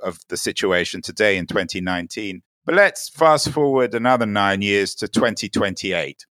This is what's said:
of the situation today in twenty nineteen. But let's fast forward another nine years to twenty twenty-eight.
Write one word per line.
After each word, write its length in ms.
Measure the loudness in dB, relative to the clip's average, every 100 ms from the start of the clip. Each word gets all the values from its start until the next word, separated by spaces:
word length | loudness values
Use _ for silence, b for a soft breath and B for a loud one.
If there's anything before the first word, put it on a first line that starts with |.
of 160 | -10 -10 -10
the 80 | -6
situation 640 | -4 -2 0 2 0 -6
today 380 | -8 0 2 2
in 80 | 0
twenty 340 | -4 -4 -4
nineteen. 600 | -4 -4 -6 -8 -10 -10 _ _ -2
But 80 |
let's 340 | 4 4 2 -10
fast 400 | 2 4 4 2
forward 460 | 0 2 2 2
another 320 | 2 2 2 2
nine 340 | 2 2 2
years 340 | 2 2 0 -4
to 120 | -4
twenty 400 | 0 0 0 -4
twenty-eight. 760 | -2 -2 -2 -4 -2 -4 -10 -20